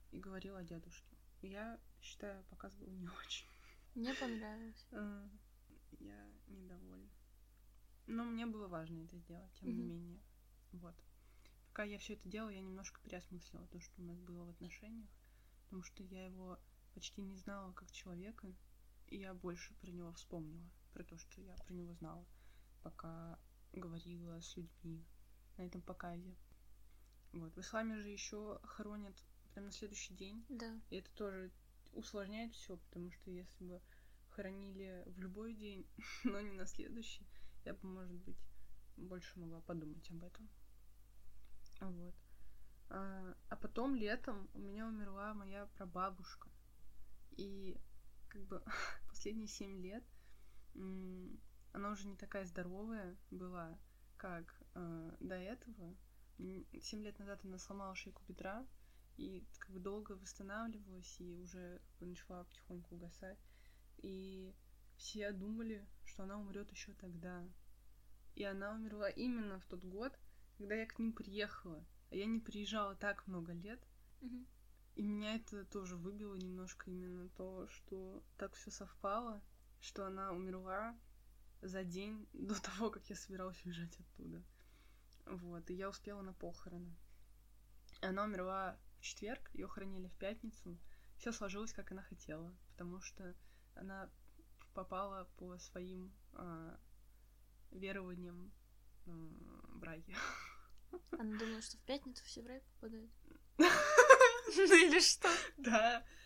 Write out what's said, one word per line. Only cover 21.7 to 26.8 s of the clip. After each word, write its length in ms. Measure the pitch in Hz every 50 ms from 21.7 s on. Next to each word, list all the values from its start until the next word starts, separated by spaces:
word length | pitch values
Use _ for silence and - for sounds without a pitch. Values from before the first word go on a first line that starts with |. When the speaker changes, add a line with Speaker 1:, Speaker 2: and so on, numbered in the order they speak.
| 180
Speaker 1:
него 180 | 175 175 175 170
знала, 300 | - 165 160 165 170 175 - - - - - - - - - - -
пока 560 | - 165 - - - 165 165 165 165 170 165 - - - - - - -
говорила 680 | - 190 175 170 165 165 - 170 175 170 170 170 165 165
с 160 | 165 - -
людьми 480 | 175 165 - - - 170 165 165 160 - - - - - - - - - - - -
на 40 |
этом 200 | 185 180 185 180
показе. 520 | - - 180 - 180 175 175 175 180 185 180 - - - - - - - - -